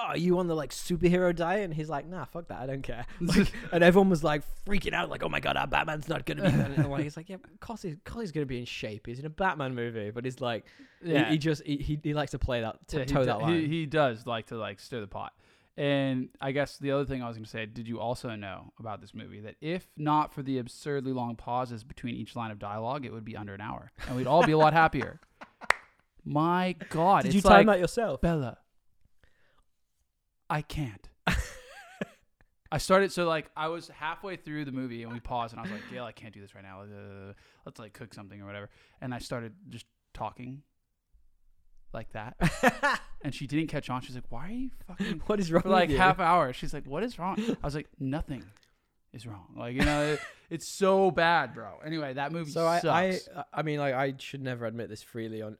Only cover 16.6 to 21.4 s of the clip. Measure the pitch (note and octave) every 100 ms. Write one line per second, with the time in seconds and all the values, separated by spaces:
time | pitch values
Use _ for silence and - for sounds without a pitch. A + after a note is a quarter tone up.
16.6 | C3+ - C#3 C#3 C3+ C3 A#2+ A2 G#2+ A#2
17.6 | A2 A#2+ A2+ A2+ A2+ B2 B2+ A2 G2+ F#2
18.6 | F2+ - A2+ G2+ G#2 - G#2+ G2 G#2 -
19.6 | D3+ F3+ - - D3+ D3+ D3+ - C3+ C3
20.6 | A#2+ - D#3 C#3+ C3 B2+ A#2+ A#2